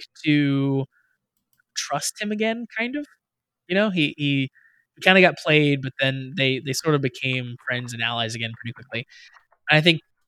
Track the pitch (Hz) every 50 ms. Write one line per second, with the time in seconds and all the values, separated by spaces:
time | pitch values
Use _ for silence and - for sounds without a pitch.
0 | - - _ - - 156 147 147 147 139 139 139 139 139 135 135 135 - _ _
1 | _ _ _ _ _ _ _ _ _ _ _ _ _ _ - - - - 143 147
2 | - - - - 214 208 214 208 214 226 226 240 240 - - 220 233 247 262 294
3 | 294 - _ _ _ _ _ _ _ _ _ _ _ - 180 196 214 220 185 175
4 | 147 143 - - 147 143 139 139 135 139 _ _ _ _ _ _ _ _ _ -
5 | - 190 185 190 185 170 147 - - 165 151 151 151 147 143 139 131 131 - -
6 | 135 135 131 135 131 131 135 139 135 131 131 131 - 135 131 - - 160 151 143
7 | 135 131 - - - 131 127 127 123 120 120 - - - 123 123 123 120 120 117
8 | 117 117 117 117 117 113 113 113 117 113 113 - - 120 110 - - - - 113
9 | - _ - - - - _ - _ _ _ _ - - 151 156 151 175 165 151
10 | - _ _ _ _